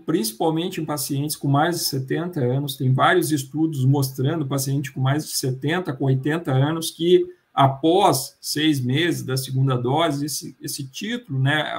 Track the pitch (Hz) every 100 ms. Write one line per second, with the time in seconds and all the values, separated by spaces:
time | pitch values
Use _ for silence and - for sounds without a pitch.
0 | - 170 220 - 165 160 185 185 156 147
1 | - 139 151 - 139 139 165 170 - 135
2 | 131 151 175 156 123 135 143 - 127 135
3 | 147 180 147 147 131 151 160 143 131 143
4 | 131 - 131 165 135 139 135 139 135 -
5 | 131 147 151 - 135 131 143 175 180 135
6 | 135 131 147 165 165 131 143 165 - -
7 | 170 180 175 - _ - 135 - 160 185
8 | 190 - - _ - 147 156 139 123 139
9 | 170 135 123 131 131 131 135 123 120 147
10 | 165 143 151 - 160 - 147 - 135 -
11 | 202 240 240 131 135 151 -